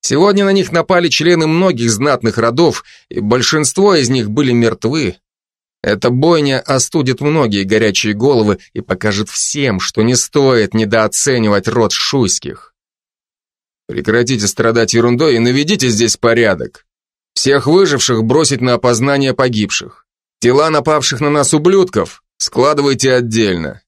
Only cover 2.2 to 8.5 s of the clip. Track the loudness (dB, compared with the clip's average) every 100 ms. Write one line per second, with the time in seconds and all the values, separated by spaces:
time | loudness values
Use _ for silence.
2.2 | -2 0 -2 2 0 0 -12 -20 _ -6
3.2 | 0 0 0 0 -2 2 2 2 2 -2
4.2 | -2 -2 0 2 0 0 -4 -4 -4 -8
5.2 | _ _ _ _ _ _ -4 -2 0 0
6.2 | 2 2 0 -2 -2 -2 -2 -2 -2 -2
7.2 | -2 0 0 -2 0 0 0 0 -4 0
8.2 | 2 2 2